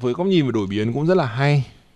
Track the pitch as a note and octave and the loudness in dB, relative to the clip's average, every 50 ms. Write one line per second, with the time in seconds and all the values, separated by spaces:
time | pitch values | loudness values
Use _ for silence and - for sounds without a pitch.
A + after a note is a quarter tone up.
0 | B2 B2 B2 D#3+ F3+ G3 F#3+ E3+ C#3+ B2+ A2+ A2 G2+ F#2+ G2 G#2 G#2+ A#2 A#2+ C#3 | -4 -4 -2 -2 0 2 2 2 2 2 0 -2 -2 -2 -2 -2 -2 -2 -2 -2
1 | D3+ E3 F#3 F#3 D3+ A#2+ A2 C3 C#3 C#3+ D3 C#3+ B2 - - - _ _ _ | 0 2 2 2 0 -2 -2 -2 0 2 2 2 0 -4 -10 -20 _ _ _